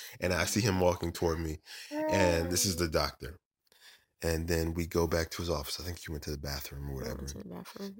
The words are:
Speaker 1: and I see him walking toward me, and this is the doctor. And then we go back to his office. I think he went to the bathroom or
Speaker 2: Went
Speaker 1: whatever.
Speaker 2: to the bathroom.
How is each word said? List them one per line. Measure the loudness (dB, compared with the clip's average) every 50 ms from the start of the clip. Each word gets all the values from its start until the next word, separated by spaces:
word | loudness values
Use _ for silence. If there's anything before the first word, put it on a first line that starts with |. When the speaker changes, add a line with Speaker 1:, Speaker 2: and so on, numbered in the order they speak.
| -14 -14 -8 -2
Speaker 1:
and | 0 0 2
I | 2 2
see | 2 2 2
him | 4 4 4 6
walking | 6 4 4 4 0 -4 -2
toward | 0 2 2 2 0
me, | -2 -4 -4 -6 _ -14 -16 -16 -12 -8 -4 -2 0 2
and | 4 6 6 6 6 4 2 2
this | 2 2 2
is | 2 2 0
the | 0 2
doctor. | 2 2 2 0 -2 -6 -12 -14 -14 -14 _ _ _ _ _ _ _ _ -20 -20 -20 -20 _ _ _ -2 0
And | 2 2 2 2 2
then | 4 4 4 2 0
we | 0 -2 0
go | 2 2 4 4
back | 4 2 2 0
to | -2 -4 -2
his | -2
office. | -2 -2 -2 -6 -6 -8
I | -6
think | -8 -8 -8
he | -8 -8
went | -8 -6 -4
to | -6
the | -6 -6
bathroom | -4 -6 -6 -6 -6 -8 -10 -8 -8 -6
or | -6
Speaker 2:
Went |
Speaker 1:
whatever. | -6 -6 -6 -6 -6 -8 -8
Speaker 2:
to | -10 -10
the | -10 -12
bathroom. | -12 -12 -12 -12 -12 -10 -10 -10 -10 -6